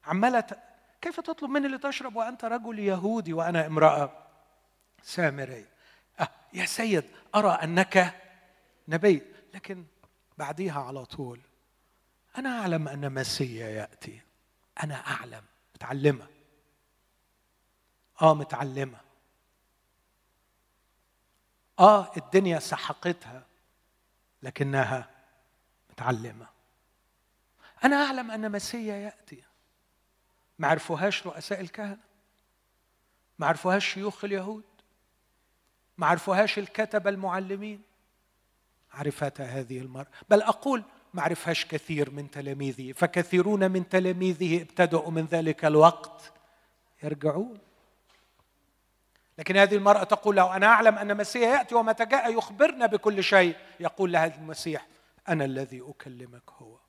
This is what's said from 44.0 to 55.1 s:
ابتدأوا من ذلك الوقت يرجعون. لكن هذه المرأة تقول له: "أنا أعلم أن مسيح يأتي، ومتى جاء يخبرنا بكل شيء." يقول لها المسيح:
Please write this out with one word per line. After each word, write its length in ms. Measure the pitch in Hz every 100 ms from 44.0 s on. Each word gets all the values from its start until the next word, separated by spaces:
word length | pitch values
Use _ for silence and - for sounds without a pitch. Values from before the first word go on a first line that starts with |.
| 185 180 185 160 180 165
ابتدأوا 480 | 165 - 170 165 160
من 140 | 160
ذلك 400 | 160 165 160 151
الوقت 680 | 160 151 160 170 - - - _ _ _ _ _ _ _
يرجعون. 560 | 147 147 151 147 233 214 _ _ _ _ _ _ _ _ _ _ _ _ _ _ _ _ _ -
لكن 180 | 160 190
هذه 180 | 196
المرأة 300 | 208 202 208
تقول 320 | 185 208 214 202
له: 200 | 185 190
"أنا 100 | 208
أعلم 320 | 226 220 208
أن 180 | 202 208
مسيح 340 | 202 247 233
يأتي، 240 | 277 247
ومتى 300 | 233 220 220
جاء 280 | 226 254 233
يخبرنا 540 | 226 - 202 302 262 233
بكل 380 | 208 214 202
شيء." 320 | 180 196 175 160 - -
يقول 320 | 170 - 190
لها 140 | 170 160
المسيح: 600 | 147 156 156 170 151 - _ _